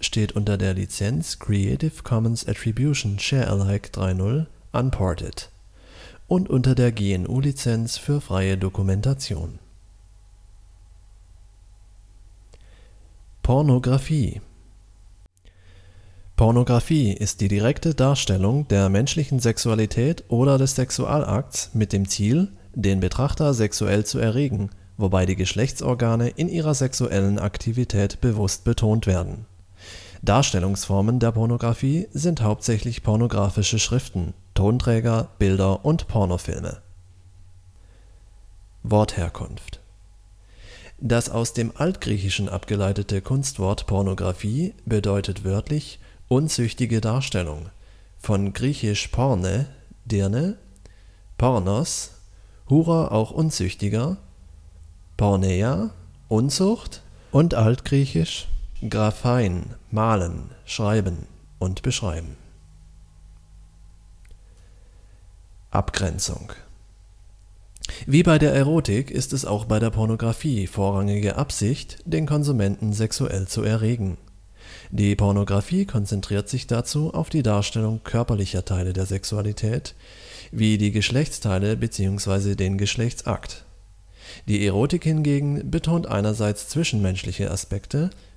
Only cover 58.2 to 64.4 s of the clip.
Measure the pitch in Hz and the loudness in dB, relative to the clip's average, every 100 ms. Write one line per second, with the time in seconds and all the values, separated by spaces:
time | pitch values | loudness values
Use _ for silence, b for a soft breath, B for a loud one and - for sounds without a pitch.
58.2 | 82 - - - - - 107 107 107 - | -2 -4 -4 -4 -4 -8 -4 0 0 2
59.2 | 123 123 104 90 - - - 104 113 107 | 0 2 2 -2 -6 -12 -6 0 2 2
60.2 | 85 82 71 - - - 104 110 95 85 | 0 -4 -10 -14 -10 -4 0 2 0 -4
61.2 | - - - - 92 92 131 - 98 82 | -8 -18 -20 -6 -6 -4 -4 -4 -4 -6
62.2 | 82 - - - - - - - - - | -10 -14 -20 -20 -20 -20 -20 -20 -20 -20
63.2 | - - - - - - - - - - | -20 -20 -20 -20 -20 -20 -20 -20 -20 -20
64.2 | - b | -20 b